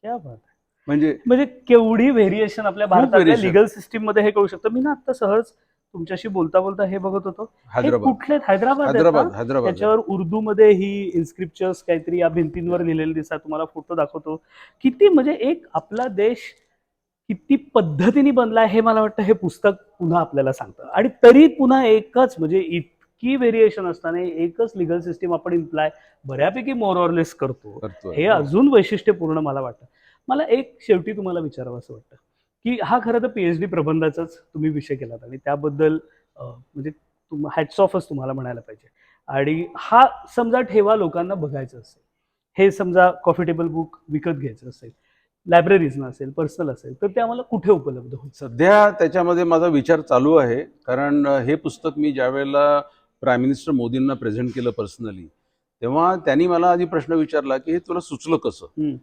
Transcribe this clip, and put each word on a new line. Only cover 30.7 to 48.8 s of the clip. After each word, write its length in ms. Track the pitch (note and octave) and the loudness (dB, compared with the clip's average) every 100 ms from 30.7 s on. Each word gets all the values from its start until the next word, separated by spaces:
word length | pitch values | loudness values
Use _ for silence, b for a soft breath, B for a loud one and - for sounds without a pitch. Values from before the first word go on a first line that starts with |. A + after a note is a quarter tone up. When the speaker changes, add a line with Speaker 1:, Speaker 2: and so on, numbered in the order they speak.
| _ | _
Speaker 1:
शेवटी 300 | - F#3 F3+ | 0 0 0
तुम्हाला 280 | G#3 F#3+ E3+ | -8 -6 -6
विचारावं 380 | D#3 C3+ B2 A#2+ | -8 -10 -12 -14
असं 160 | - | -16
वाटतं 220 | A2+ _ _ _ _ _ _ | -20 _ _ _ _ _ _
की 140 | A3+ B3 | -6 -4
हा 160 | F#3 A#3+ | 0 -2
खरं 180 | A3+ A#3 | 0 -2
तर 60 | G#3+ | -2
पीएचडी 380 | G#3+ F3 E3 F#3+ | -2 -2 -2 -4
प्रबंधाचाच 720 | E3+ D3+ D#3+ D#3+ D3+ E3 - | -2 -2 0 -2 -4 -12 -14
तुम्ही 320 | _ D#3 D#3 | _ -6 -4
विषय 260 | D3 - C3+ | -4 -8 -10
केलात 220 | B2 A#2 | -10 -16
आणि 140 | A#2+ C3 | -18 -12
त्याबद्दल, 600 | C#3+ D3 D3 C#3+ D#3 D#3 _ _ _ _ | -6 -4 -4 0 0 0 _ _ _ _
अ, 80 | |
म्हणजे 460 | B2 A#2+ _ C#3+ D3 | -18 -20 _ -14 -14
तुम-, 600 | D3+ _ _ _ D3 D3 - | -14 _ _ _ -10 -6 -4
hats 180 | D3+ - | -4 0
ऑफच 300 | F#3+ F#3+ - | 0 0 -6
तुम्हाला 240 | C#3+ C3 | -10 -8
म्हणायला 280 | C3+ B2+ A#2+ | -8 -10 -12
पाहिजे. 280 | A#2 A2 _ _ _ _ - | -16 -20 _ _ _ _ -6
आणि 380 | C3+ C#3+ D#3+ E3+ - | -2 -2 -2 -6 -12
हा 240 | - E3 C4 - - - | 2 6 6 2 -8 -4
समजा 260 | A#3 B3+ | -2 -2
ठेवा 340 | B3+ G#3 G3+ A3 | 0 2 2 0
लोकांना 380 | F3 E3+ F3+ | -2 -4 -6
बघायचं 460 | G3 D3+ C3+ C3 B2 | -6 -8 -8 -12 -16
असेल, 220 | - _ _ _ _ _ _ - | -20 _ _ _ _ _ _ 2
हे 140 | G3 | 2
समजा 400 | G3 F#3 F3+ F3+ | 2 0 4 4
कॉफी 320 | - F3 E3+ | 2 -2 0
टेबल 240 | E3+ E3 E3+ | -2 -2 -4
बुक 300 | D#3+ D#3+ - - | -6 -8 -12 -8
विकत 220 | D3+ E3+ | -6 -6
घ्यायचं 380 | C#3+ C3 A2 B2+ | -6 -10 -14 -20
असेल, 200 | - A#2 _ _ _ _ _ - | -20 -20 _ _ _ _ _ 2
लायब्ररीज 560 | E3+ E3+ G3 D3+ C3+ | 4 6 2 2 -4
असेल, 260 | C3 - C3+ | -12 -12 -12
पर्सनल 400 | C3+ D3+ - D#3 | -6 -8 -6 -8
असेल, 240 | B2+ B2+ | -8 -14
तर 140 | B2+ G3+ | -6 -4
ते 140 | G3 | -2
आम्हाला 200 | A#3 A#3+ | -4 -6
कुठे 300 | B3+ A3 F3+ | -6 -4 2
उपलब्ध 420 | F#3 C3+ B2+ B2 | 2 0 -10 -14
होईल? 180 | C3 C#3 | -16 -18
Speaker 2:
सध्या 560 | _ C3+ A#2 F3 G#3 | _ -14 2 6 8